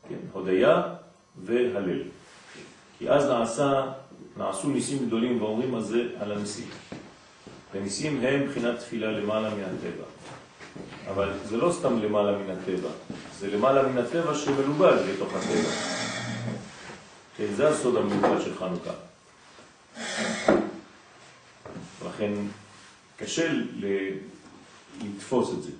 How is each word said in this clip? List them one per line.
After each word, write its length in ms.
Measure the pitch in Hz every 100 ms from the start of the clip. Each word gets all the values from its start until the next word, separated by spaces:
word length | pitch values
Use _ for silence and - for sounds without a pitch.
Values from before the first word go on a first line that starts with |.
| -
כן, 100 | - -
הודיה 500 | 95 92 92 147 170 - - - - _ -
והלל. 580 | 92 120 120 101 92 - - - - - - - - - - -
כי 120 | 117
אז 180 | 147 139
נעשה, 640 | 120 113 - 139 135 135 - - - - -
נעשו 340 | - - 143
ניסים 360 | 123 - 139 117
גדולים, 360 | 113 123 117
ואומרים 320 | 104 110 131
על 80 | 117
זה, 200 | 104 117 120 -
על 120 | 104
הניסים. 360 | 104 101 - 104 - - - - - - - - - -
וניסים 480 | 98 98 - 151 135
הם 280 | 123 139 120
בחינת 300 | 120 120 117
תפילה 320 | - 113 110
למעלה 400 | 104 101 110 110
מן 80 | 101
הטבע. 420 | 92 76 - - - - - - - - - 95 92 - 101
אבל 220 | 95 101 101
זה 120 | - 113
לא 160 | -
סתם 260 | - 135 117
למעלה 360 | 104 104 101 98
מן 120 | 95
הטבע, 380 | 90 92 92 82 - - - - -
זה 120 | 98
למעלה 380 | 101 123 139 131
מן 100 | 127
הטבע 360 | 117 170 170
שמלובד 600 | 147 143 139 139 151 180 123 -
בתוך 260 | - -
הטבע. 640 | - - - - - - - 117 - 120 117 - - - - - - - - - -
כן, 160 | 104
זה 140 | 101 151
הסוד 280 | 151 127 113
המיוחד 440 | 101 101 - -
של 100 | - -
חנוכה. 320 | 92 87 - - - - - - - - - - - - 113 - - - - - - - - - - - - - - - - - - - 90
לכן 260 | 95 104 104 104 - - - - - - -
קשה 360 | - - 165
ל-, 600 | 127 113 - 98 98 95 95 - - - - - - - -
לתפוס 500 | 104 101 - 127 -
את 100 | 76
זה. 80 | 73